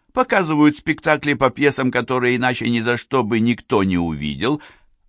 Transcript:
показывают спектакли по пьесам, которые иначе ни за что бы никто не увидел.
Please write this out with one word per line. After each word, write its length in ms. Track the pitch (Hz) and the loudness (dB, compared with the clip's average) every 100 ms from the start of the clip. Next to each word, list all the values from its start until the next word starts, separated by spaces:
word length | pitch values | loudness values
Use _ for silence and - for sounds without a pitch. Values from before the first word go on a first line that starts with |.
| _ | _
показывают 640 | - 254 214 165 151 151 147 | -4 0 0 0 4 4 2
спектакли 580 | - 151 160 151 147 | -4 -4 -2 0 0
по 160 | 135 131 | 0 0
пьесам, 400 | 123 143 135 131 | 2 0 2 0
которые 460 | 123 117 127 123 123 | -2 -2 0 0 0
иначе 320 | 123 120 113 | -2 -2 -2
ни 100 | 117 | -2
за 160 | 113 120 | 0 -2
что 280 | - 135 | -2 -2
бы 160 | 110 113 | 0 0
никто 420 | 113 117 - 113 | 2 0 0 0
не 160 | 95 87 | 2 0
увидел. 640 | 85 76 73 69 107 151 - - _ _ | -2 -4 -6 -4 -4 -4 -6 -20 _ _